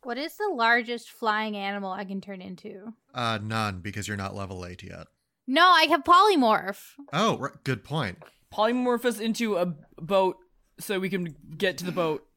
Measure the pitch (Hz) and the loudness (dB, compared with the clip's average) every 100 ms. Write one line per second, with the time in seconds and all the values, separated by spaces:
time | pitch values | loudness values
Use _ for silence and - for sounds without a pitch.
0 | 262 240 311 - 415 285 226 233 233 240 | -8 -6 -8 -4 -4 0 2 2 0 -8
1 | - - 226 214 220 208 196 202 196 185 | -10 -4 0 0 -2 -4 -4 -6 -6 -8
2 | 190 196 196 196 185 185 208 196 214 220 | -8 -8 -10 -14 -12 -14 -14 -16 -16 -18
3 | _ 127 117 110 107 110 107 92 87 101 | _ -6 -2 -2 -2 -2 -2 -4 -8 -8
4 | 95 104 98 98 95 92 90 90 - 87 | -6 -6 -6 -8 -8 -10 -10 -14 -16 -16
5 | 82 _ _ _ - 277 359 339 320 320 | -18 _ _ _ -2 4 6 6 6 2
6 | 302 349 427 349 233 214 185 208 - - | 6 6 8 6 4 2 0 -10 -16 -20
7 | - 151 220 143 135 - - 120 - 151 | -6 0 2 0 -4 -8 -4 -4 -2 -4
8 | 110 87 - _ _ - 220 247 247 240 | -4 -6 -18 _ _ 0 2 2 0 2
9 | 247 208 226 220 233 185 180 147 - - | 0 0 -2 -2 0 0 0 -4 -14 -16
10 | 165 190 190 - _ _ _ _ - 196 | 0 4 4 0 _ _ _ _ -6 -4
11 | 185 190 170 - - 156 190 - 180 175 | -2 -2 -4 -10 -18 -2 -2 -2 -6 -2
12 | 165 156 _ | -2 -2 _